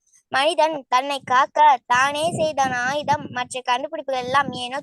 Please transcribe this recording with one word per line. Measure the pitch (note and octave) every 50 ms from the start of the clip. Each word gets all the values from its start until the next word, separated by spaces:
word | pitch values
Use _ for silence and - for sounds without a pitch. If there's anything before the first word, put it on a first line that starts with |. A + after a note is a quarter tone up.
| _ _ _ _ _ _
மனிதன் | - C4 C#4 D#4 E4+ D4+ D4+ D#4+ D#4+ C#4+ B3+ _
தன்னை | B3 B3+ C4+ C#4+ C#4+ C4 -
காக்க | - B3+ B3+ C#4+ - - D4+ D4+ D4+ C4+ A#3+ -
தானே | - A#3+ B3 C4 C#4 C#4+ D4 D#4 F4
செய்தான் | F4 E4 D#4+ D#4 D4+ C#4 C4+ C4
ஆயுதம், | B3+ B3 B3 B3+ C#4+ D4+ C#4 C4+ C#4+ D4+ C4+ -
மற்ற | A#3 B3 B3 B3 - B3+ B3
கண்டுபிடிப்புகள் | C4 B3 B3+ C#4+ D4+ D#4+ D#4 C#4+ - C4 B3+ B3
எல்லாம் | B3 C4 C#4+ C#4 C4
ஏனோ | B3 B3+ B3 B3 C4 C#4+